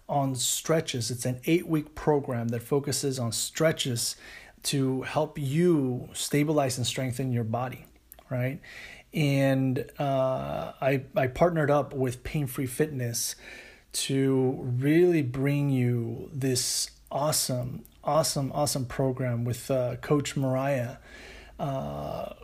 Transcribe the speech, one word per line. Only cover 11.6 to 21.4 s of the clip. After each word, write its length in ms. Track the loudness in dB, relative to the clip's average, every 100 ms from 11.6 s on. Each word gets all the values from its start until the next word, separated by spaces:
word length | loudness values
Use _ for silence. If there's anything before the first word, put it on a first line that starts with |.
| 4
up 240 | 4 2 -2
with 280 | -2 -2
Pain 220 | -4 -4 -2
Free 220 | -2 -4
Fitness 680 | 0 -2 -2 -4 -2 -4 -6 -14 -18 -20 -20 _
to 640 | -6 0 2 4 4 4 0
really 640 | -2 0 4 6 6 6
bring 480 | 2 0 0 2 2
you 580 | 2 2 2 -2 -6 -8
this 600 | -4 0 0 0 -2 -4 -8 -8
awesome, 760 | -2 0 0 0 -2 -4 -8 -14 -8
awesome, 480 | 0 2 2 0 -2
awesome 340 | 0 0 0 -4
program 580 | 0 0 0 -2 -2
with, 280 | -2 -4 -2
uh, 240 | 0 0 -4
Coach 420 | 0 0 2 -2
Mariah, 600 | 0 0 0 -2 -2 -8 -16 -20 -18 -18